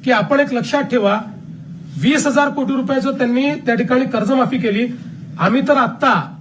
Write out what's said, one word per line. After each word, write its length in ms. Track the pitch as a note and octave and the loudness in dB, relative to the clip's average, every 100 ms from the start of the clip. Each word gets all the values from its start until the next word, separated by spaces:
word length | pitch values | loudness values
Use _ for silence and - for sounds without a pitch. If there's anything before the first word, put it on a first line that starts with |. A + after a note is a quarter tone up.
की 60 | - | 2
आपण 300 | A3+ F#3+ C#4+ | 2 4 2
एक 140 | C#4+ | 2
लक्षात 280 | B3 - C#4+ | 0 -2 -2
ठेवा, 380 | C#4 B3 G3+ G#3+ A#3 - - - - - - - | 0 2 2 0 -4 -14 -16 -16 -16 -16 -12 -2
वीस 240 | E3 D4 D4 | 0 2 2
हजार 220 | C4 C#4+ | 2 2
कोटी 280 | A3 C4 C4+ | 0 -2 -2
रुपयाचं 340 | C4 C4+ C#4 | 0 0 0
त्यांनी 440 | A3+ B3 B3 C#4 | -2 0 2 0
त्या 200 | D4 - | -2 -2
ठिकाणी 300 | A#3 B3 B3+ | 0 2 2
कर्जमाफी 520 | C4 A3+ G#3 C4 B3 B3+ | 0 -2 0 2 2 0
केली. 300 | A#3 G3+ A#3+ - - - - - | 0 0 -2 -4 -12 -14 -14 -2
आम्ही 220 | F3+ B3 C#4 | 0 2 2
तर 80 | C#4 | 2
आत्ता 600 | A#3+ - C4+ G#3 D3 - | 2 2 2 2 -2 -12